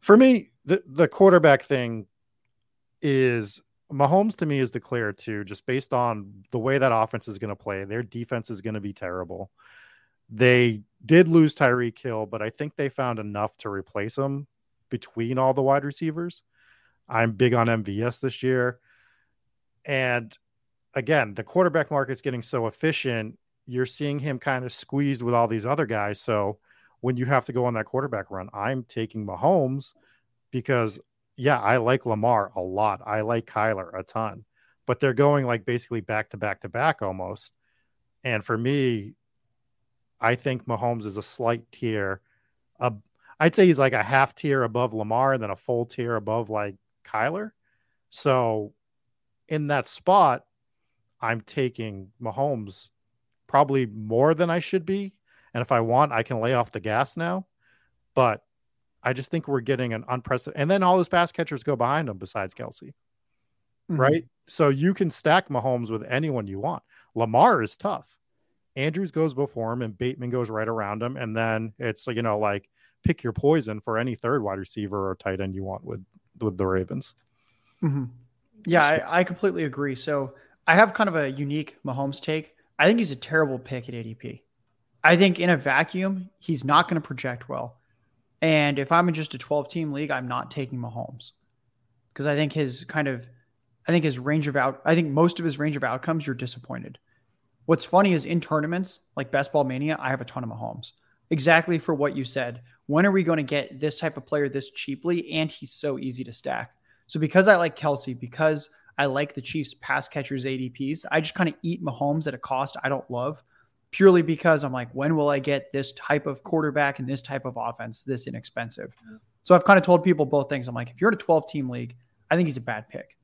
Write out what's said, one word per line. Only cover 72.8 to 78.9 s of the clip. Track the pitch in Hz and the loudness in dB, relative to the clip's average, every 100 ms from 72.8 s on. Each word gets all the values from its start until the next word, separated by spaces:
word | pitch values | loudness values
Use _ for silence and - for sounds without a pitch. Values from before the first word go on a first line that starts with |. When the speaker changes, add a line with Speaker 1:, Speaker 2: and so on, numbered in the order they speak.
| _ _ | _ _
Speaker 1:
pick | - 160 | -2 0
your | 120 | -2
poison | 107 139 160 110 107 | 0 2 2 0 -8
for | - 110 | -4 -2
any | 127 113 | -2 -2
third | 117 139 | -2 -2
wide | 104 98 | -2 -6
receiver | 95 - 104 101 98 | -8 -8 -6 -4 -4
or | 92 | -4
tight | 98 95 | -4 -4
end | 95 95 | -4 -6
you | 95 | -8
want | 95 | -10
with, | - 113 185 _ _ - | -10 -12 -14 _ _ -4
with | 110 92 | -4 -2
the | 95 | 0
Ravens. | 92 92 131 - _ _ _ _ _ _ _ | 0 -2 -8 -10 _ _ _ _ _ _ _
Speaker 2:
Mm-hmm. | 160 139 127 - _ _ _ _ - | -2 -2 -6 -12 _ _ _ _ 2
Yeah, | 170 | 4
Speaker 1:
So | 147 | 4